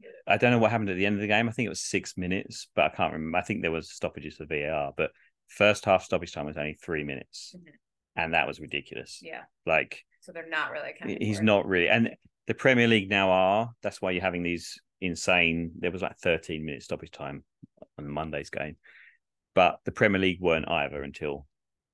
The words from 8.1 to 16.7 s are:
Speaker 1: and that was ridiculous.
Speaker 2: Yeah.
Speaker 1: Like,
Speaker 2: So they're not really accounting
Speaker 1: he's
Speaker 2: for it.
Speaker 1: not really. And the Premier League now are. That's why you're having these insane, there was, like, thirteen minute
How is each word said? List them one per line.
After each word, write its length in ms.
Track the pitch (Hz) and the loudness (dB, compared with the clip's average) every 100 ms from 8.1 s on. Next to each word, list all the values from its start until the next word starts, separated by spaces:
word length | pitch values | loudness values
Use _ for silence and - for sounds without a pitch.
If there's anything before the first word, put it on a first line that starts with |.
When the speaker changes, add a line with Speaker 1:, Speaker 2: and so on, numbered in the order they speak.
| - | -6
Speaker 1:
and 160 | 82 | -2
that 140 | 82 67 | 0 0
was 120 | 73 | -4
ridiculous. 600 | 76 71 - - - - | -8 -10 -8 -12 -14 -16
Speaker 2:
Yeah. 220 | - - - _ - | -14 -16 -16 _ 0
Speaker 1:
Like, 380 | 80 - - - _ | 0 0 -6 -20 _
Speaker 2:
So 100 | - | -18
they're 180 | 170 160 | -16 -8
not 220 | 160 135 | -6 -4
really 180 | 151 135 | -6 -12
accounting 280 | - - - | -10 -8 -4
Speaker 1:
he's 160 | 104 101 | -2 2
Speaker 2:
for 60 | |
it. 20 | 110 | 4
Speaker 1:
not 200 | 101 92 | 4 4
really. 220 | 92 85 | 4 6
And 260 | 113 117 - _ _ - | 4 2 -2 _ _ -6
the 60 | 110 | 0
Premier 320 | 135 127 117 | 4 6 6
League 220 | 113 98 | 4 4
now 200 | 101 95 | 2 4
are. 400 | 92 92 104 117 117 | 6 6 4 0 -4
That's 200 | 101 - | -8 -6
why 100 | 95 | -2
you're 100 | 90 | -2
having 220 | 92 87 | 0 -2
these 360 | 85 85 - - _ _ | -2 -4 -6 -16 _ _
insane, 720 | 92 85 - 90 85 82 85 87 | -6 -2 2 4 4 2 -2 -4
there 120 | 87 | -4
was, 100 | 90 | -4
like, 160 | 92 - | -6 -4
thirteen 480 | 90 80 - 80 | -2 0 -2 -8
minute 180 | 78 | -8